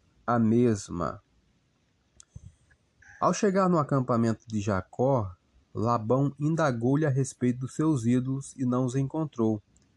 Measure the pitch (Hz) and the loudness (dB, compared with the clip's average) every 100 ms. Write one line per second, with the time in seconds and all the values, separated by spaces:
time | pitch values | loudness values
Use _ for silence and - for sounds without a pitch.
0 | _ _ - 120 110 117 123 104 - 87 | _ _ -2 2 4 4 2 0 -4 -6
1 | 73 101 _ _ _ _ _ _ _ _ | -4 -6 _ _ _ _ _ _ _ _
2 | _ _ - - - _ _ _ _ _ | _ _ -20 -20 -20 _ _ _ _ _
3 | - - 170 180 208 190 185 170 135 139 | -20 -2 -2 0 0 2 2 2 2 0
4 | 127 117 117 110 - 110 101 95 - - | 2 2 2 -2 -4 -4 0 -2 -2 0
5 | 127 131 98 - _ _ _ 101 113 120 | 2 2 -2 -10 _ _ _ -4 -2 0
6 | 110 127 139 - 147 165 151 117 120 143 | 0 2 0 -2 -2 0 0 0 0 2
7 | 156 131 131 - 123 127 127 - 156 143 | 2 0 -2 -2 -2 -2 -6 -2 0 2
8 | 113 127 127 135 - - 127 123 127 135 | 2 0 0 -6 -8 -6 -2 0 0 -2
9 | 135 156 156 123 110 107 _ _ _ | -4 -4 -6 -2 0 0 _ _ _